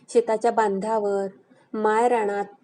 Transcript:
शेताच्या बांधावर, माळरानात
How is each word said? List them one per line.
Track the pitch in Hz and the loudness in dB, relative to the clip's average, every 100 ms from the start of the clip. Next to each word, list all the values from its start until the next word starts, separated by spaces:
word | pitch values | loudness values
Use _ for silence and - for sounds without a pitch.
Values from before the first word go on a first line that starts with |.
| - | -2
शेताच्या | 240 233 220 233 | 0 2 0 0
बांधावर, | 214 214 196 214 220 208 196 196 - _ _ _ | 2 0 0 -2 -2 0 -2 -4 -10 _ _ _
माळरानात | 220 214 214 247 240 202 202 202 - | -2 0 2 2 2 0 -4 -6 -12